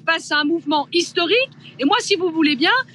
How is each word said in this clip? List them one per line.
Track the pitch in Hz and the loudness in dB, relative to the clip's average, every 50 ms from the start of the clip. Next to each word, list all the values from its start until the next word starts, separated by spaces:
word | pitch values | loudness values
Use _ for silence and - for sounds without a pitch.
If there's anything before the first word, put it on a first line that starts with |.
| - | -2
face | - 330 330 320 - | -2 -2 -2 -2 -2
à | 311 294 | -2 0
un | 302 | 0
mouvement | 294 330 339 - 285 311 294 262 - | 0 -2 -2 -2 -2 -2 -2 -2 -2
historique. | - 349 330 - - 349 339 330 392 494 539 - - - - - - - | -2 -2 -2 -2 -2 -2 0 2 2 0 0 -2 -6 -14 -20 -20 -8 -4
Et | 254 | 0
moi, | 294 403 480 | 2 2 0
si | - - 403 | 0 0 -2
vous | 320 370 359 | 0 0 -2
voulez | 320 320 320 294 294 | 0 0 2 2 2
bien, | 233 302 370 440 523 523 - - | 2 2 2 2 0 -2 -4 -12